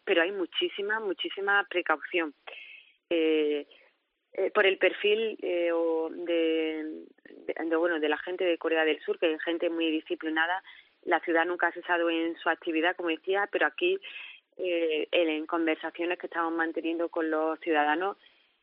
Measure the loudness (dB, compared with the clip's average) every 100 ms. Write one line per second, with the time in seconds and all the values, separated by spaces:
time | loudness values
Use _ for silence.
0 | 0 2 2 0 -4 -2 -2 -2 -4 -2
1 | -2 -4 -6 -4 2 2 2 -2 0 0
2 | 0 -2 -2 -6 -18 -18 -18 -20 -20 _
3 | -4 0 2 2 2 -2 -6 -16 _ _
4 | _ _ _ -4 0 4 4 4 2 2
5 | 2 2 0 -4 -2 0 0 2 2 0
6 | -2 -4 -2 2 2 2 0 -4 -6 -10
7 | -14 _ -20 -12 -8 -6 0 2 2 2
8 | 0 0 -2 -2 0 0 0 2 2 0
9 | -2 0 0 0 -2 -2 -2 0 0 0
10 | -2 -6 -2 0 0 -2 -6 -20 -20 _
11 | 0 0 2 2 2 0 -2 -2 -2 0
12 | 2 2 0 -2 -2 -2 0 0 0 0
13 | -2 -4 -2 0 0 2 0 0 0 0
14 | -4 -16 -16 -18 _ -8 -4 0 0 -2
15 | 0 2 2 0 -2 -2 0 -2 -4 -4
16 | -4 -4 -6 -4 -2 -2 -2 -2 -2 -2
17 | -2 -2 -2 0 0 -2 0 2 2 2
18 | -2 -6 _ _ _ _